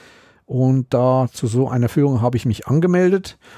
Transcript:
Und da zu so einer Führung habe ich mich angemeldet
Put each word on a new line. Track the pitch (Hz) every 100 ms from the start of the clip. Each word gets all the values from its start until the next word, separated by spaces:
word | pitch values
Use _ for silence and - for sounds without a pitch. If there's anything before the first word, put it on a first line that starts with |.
| - - _ _ -
Und | 127 131 131 127
da | 123 127 131 127
zu | - 120
so | 117 131
einer | 123 117
Führung | - 143 127
habe | 120 120
ich | 127
mich | 107 -
angemeldet | 143 180 180 185 190 190 - -